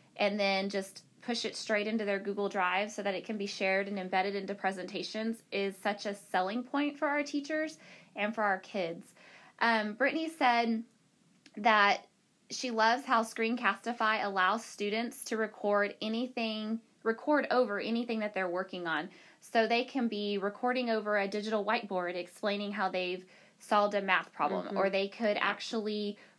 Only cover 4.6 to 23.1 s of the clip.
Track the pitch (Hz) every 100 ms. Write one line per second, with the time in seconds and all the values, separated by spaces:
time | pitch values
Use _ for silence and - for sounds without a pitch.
4.6 | 190 190 170 190 185 220 226 226 - 202
5.6 | 196 196 202 208 208 202 - 185 185 233
6.6 | 240 285 294 285 302 294 285 294 285 311
7.6 | 311 - - - - 214 208 226 208 185
8.6 | - 202 170 175 - - - - - -
9.6 | 233 220 214 220 269 320 320 - 254 233
10.6 | 233 226 - _ _ _ _ _ - -
11.6 | 220 214 202 - - _ _ _ - -
12.6 | 254 220 226 254 262 233 226 - 226 240
13.6 | 208 - 226 233 220 220 202 196 185 226
14.6 | - - 202 214 233 - - 220 214 -
15.6 | 208 208 202 - 214 226 254 247 226 214
16.6 | 214 226 - _ 220 226 - 294 - 247
17.6 | 226 202 214 233 240 220 208 196 185 180
18.6 | 185 180 170 156 180 - - - - 226
19.6 | 220 233 254 277 233 208 208 202 202 202
20.6 | 247 254 240 220 208 208 196 208 214 214
21.6 | 196 233 208 185 175 180 - - 214 202
22.6 | 202 208 190 185 180